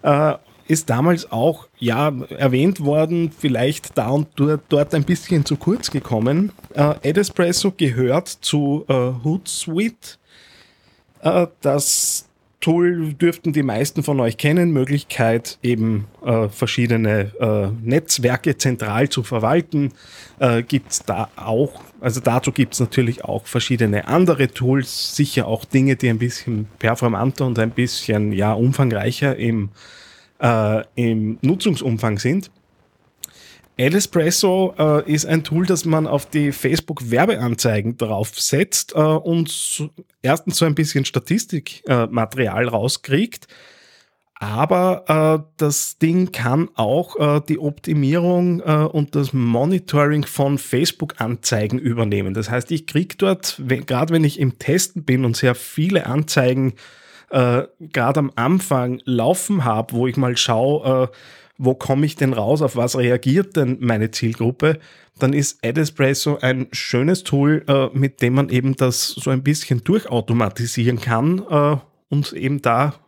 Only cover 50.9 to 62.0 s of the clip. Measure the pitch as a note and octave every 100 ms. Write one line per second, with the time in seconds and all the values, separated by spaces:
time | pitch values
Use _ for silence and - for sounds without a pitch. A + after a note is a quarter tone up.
50.9 | - D#3 - A2+ A#2+ - A2+ G#2+ B2 B2
51.9 | A#2 A2 G2+ F#2+ G2+ G#2+ B2 B2 D#3+ D#3+
52.9 | D3 F#3 - G3 F#3+ - - C3+ C3 C#3
53.9 | B2 D#3+ D#3+ D3+ - C3 - - E3+ -
54.9 | - D3 B2+ B2+ A#2 C3 B2 - - D#3+
55.9 | F#3+ - C3 D#3 - B2+ C3 C3 G#2+ -
56.9 | - - - _ C3+ B2 A#2+ - _ D#3+
57.9 | - A#2+ C#3 C#3 - A#2+ F#3 F#3 C3+ B2
58.9 | B2+ - B2 A#2 F#3 - G3+ B2 A2 -
59.9 | A#2+ B2+ B2 B2+ A#2+ - A2+ C3 D3+ C3+
60.9 | C3 B2+ - - - - _ B2+ C3 -
61.9 | C#3